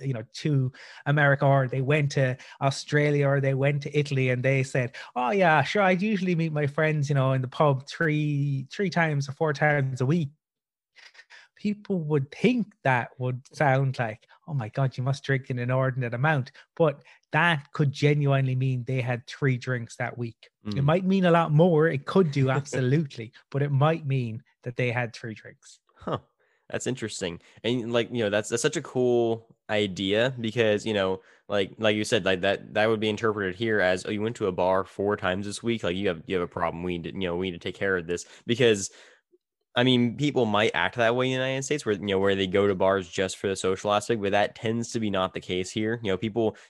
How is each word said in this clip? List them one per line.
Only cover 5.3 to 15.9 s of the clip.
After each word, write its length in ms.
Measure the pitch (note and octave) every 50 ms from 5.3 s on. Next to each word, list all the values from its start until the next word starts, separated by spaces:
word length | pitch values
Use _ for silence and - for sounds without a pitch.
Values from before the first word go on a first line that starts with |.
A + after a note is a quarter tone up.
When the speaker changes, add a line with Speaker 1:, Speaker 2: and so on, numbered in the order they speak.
Speaker 1:
yeah, 300 | G#3+ G3 F#3 E3 D#3 D3 C3
sure, 180 | - - G#3
I'd 200 | G3 F#3 F#3 E3+
usually 340 | G3 A3 A3 F#3 F#3 F#3 F3
meet 180 | D#3+ E3 D#3+ D3+
my 140 | D3+ D3+
friends, 420 | C#3 C#3+ - D#3 D#3 D#3 D3+ C#3+ C#3+
you 60 | D3
know, 180 | C#3 C3 C3 C3+
in 80 | C3
the 60 | B2+
pub 400 | B2 - - D#3+ D3 C#3 C3 -
three, 800 | - - - E3+ D#3 D3+ D3+ D3+ D3 D3 C#3+ C#3+ C#3+ C#3 C3+ C3 -
three 180 | - - G#3 F3+
times 380 | - E3+ E3 D#3+ D3+ C#3+ C#3
or 60 | C#3 -
four 180 | - E3 D#3
times 480 | D3 C#3 D#3 D3+ D3 C#3+ C3+ C3 C3 B2
a 60 | B2+
week." 240 | C3 D#3+ F3+ D#3 C#3 - _ _ _ _ _ _ _ _ _ _ _ _ _ - - _ - - _ - - - _ _
People 440 | _ - G#3 G#3 G#3 - - G3 F3+ D#3
would 260 | D3 D#3 C#3+ C3+ -
think 420 | - - - A3+ B3+ B3 F#3+ - - _ -
that 260 | C3+ C3 A#2+ A2+ - -
would 240 | - B2+ B2+ B2+ B2 - -
sound 460 | - - D#3 C#3 C3 C3+ C#3 C3+ B2+
like, 300 | - B2 A2 A2 - _ _ - _ _
"Oh 60 | - D#3
my 160 | C3+ A2 G#2+
God, 260 | - - C3+ B2+ -
you 80 | - B2
must 200 | C3+ C#3 - -
drink 260 | - C#3 C3 C3+ -
an 80 | C3 A#2+
inordinate 540 | A#2+ B2 C3 C3 C3 C3